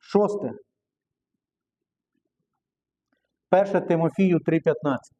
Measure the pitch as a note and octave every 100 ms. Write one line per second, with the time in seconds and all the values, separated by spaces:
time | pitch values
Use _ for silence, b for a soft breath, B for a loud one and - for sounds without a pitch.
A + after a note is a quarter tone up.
0 | - G3+ G#3 C#4+ A#3+ G#4 _ _ _ _
1 | _ _ _ _ _ _ _ _ _ _
2 | _ _ _ _ _ _ _ _ _ _
3 | _ _ _ _ _ F#3 G3 G3 F3+ E3+
4 | E3 - F#3+ E3+ - D#3+ E3 D3 D3 B2+
5 | - _